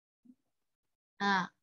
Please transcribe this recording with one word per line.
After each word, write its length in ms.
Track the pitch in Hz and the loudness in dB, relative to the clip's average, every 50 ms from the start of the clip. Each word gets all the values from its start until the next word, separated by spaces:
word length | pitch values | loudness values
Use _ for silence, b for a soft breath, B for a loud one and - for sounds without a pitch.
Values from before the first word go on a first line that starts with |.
| _ _ _ _ _ 247 254 _ _ _ _ _ _ _ _ _ _ _ _ _ _ _ _ - | _ _ _ _ _ -20 -20 _ _ _ _ _ _ _ _ _ _ _ _ _ _ _ _ -4
Nah, 320 | 202 202 196 190 175 - - _ | 0 0 0 0 -2 -4 -10 _